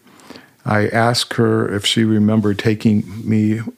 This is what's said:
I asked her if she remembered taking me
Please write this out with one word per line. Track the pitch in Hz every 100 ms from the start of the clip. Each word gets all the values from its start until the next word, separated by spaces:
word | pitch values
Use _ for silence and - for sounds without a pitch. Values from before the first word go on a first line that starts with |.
| _ - - - - _
I | - 107 104
asked | 113 117 123 -
her | - 113 110 107
if | 98 -
she | -
remembered | 110 110 104 110 104 98
taking | 113 107 113 104 98 104 107
me | 110 107 110 113